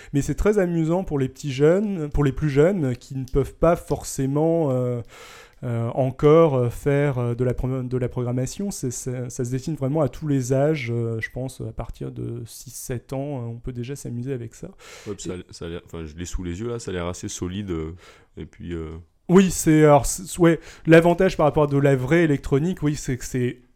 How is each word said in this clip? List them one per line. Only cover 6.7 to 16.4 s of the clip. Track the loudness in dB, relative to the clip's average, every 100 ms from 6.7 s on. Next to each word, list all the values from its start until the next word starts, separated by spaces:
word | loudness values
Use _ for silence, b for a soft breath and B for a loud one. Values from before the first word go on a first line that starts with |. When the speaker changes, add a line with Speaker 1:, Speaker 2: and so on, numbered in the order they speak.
| -2 0 2 2 0
Speaker 1:
euh, | -2 -2
de |
la | -2
pro-, | -2 -4 -4
de | -4 -4
la | -4
programmation. | -4 -4 -4 -4 -6 -8
C'est, | -6 -8
c'est, | -8 -8 -8 -8
ça | -6
se | -4
destine | -4 -6 -4
vraiment | -2 0
à | -2
tous | -2 -2
les | 0 0
âges. | 2 2 0 -4
Euh, | -4 -4 -6
je | -8
pense | -8 -10 -10
à | -12
partir | -10 -12 -10 -10
de | -8 -10 -10
six, | -12 -16 -16
sept | -14 -10 -10 -8
ans, | -8 -6 -8
euh, | -8
on | -10
peut | -10
déjà | -8 -8
s'amuser | -10 -10 -8 -6
avec | -6 -8 -14
ça. | -18 -18 B B B
Speaker 2:
Ouais, |
puis | -10 -10
Speaker 1:
Et |
Speaker 2:
ça |
a, | -10 -12
ça | -12 -10
a |
l'air, | -10 -12
enfin, | -12
je | -12 -10
l'ai |
sous | -8 -6